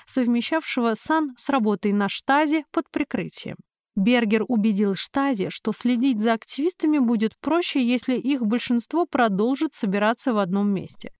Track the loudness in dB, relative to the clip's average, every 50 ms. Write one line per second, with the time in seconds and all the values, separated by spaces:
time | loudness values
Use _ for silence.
0 | -14 -6 -2 0 0 2 2 0 0 0 -2 -2 -2 -2 -2 0 0 0 0 -2
1 | -2 0 0 0 0 -2 -4 -8 -4 0 0 2 2 2 0 0 0 0 2 2
2 | 0 0 -2 -4 0 2 2 4 4 2 0 0 -2 _ -4 -4 -4 _ -2 -4
3 | -4 -4 -4 -6 -6 -6 -8 -10 -10 -10 -12 -14 -16 _ _ _ _ _ -2 0
4 | 2 4 4 4 2 2 2 0 0 0 0 2 2 2 2 2 0 0 -2 -2
5 | -4 -4 -2 -2 0 0 0 -2 -4 -4 -6 -6 -4 -6 -4 -2 0 0 0 2
6 | 2 2 2 2 2 0 0 0 -4 -8 -6 -2 -2 -2 -2 0 0 2 2 2
7 | 2 2 2 2 0 -2 -4 _ -4 -2 0 0 0 0 0 0 2 2 0 0
8 | 0 -2 -2 -2 0 0 0 0 0 0 0 0 0 0 -2 -2 -2 -2 -2 -2
9 | -2 0 2 2 2 2 2 2 2 2 0 0 -2 -4 -4 -4 -2 -2 0 2
10 | 2 0 0 0 -2 0 0 0 0 0 0 0 0 0 0 -2 -4 -8 -12 -14
11 | -14 -16 -16 _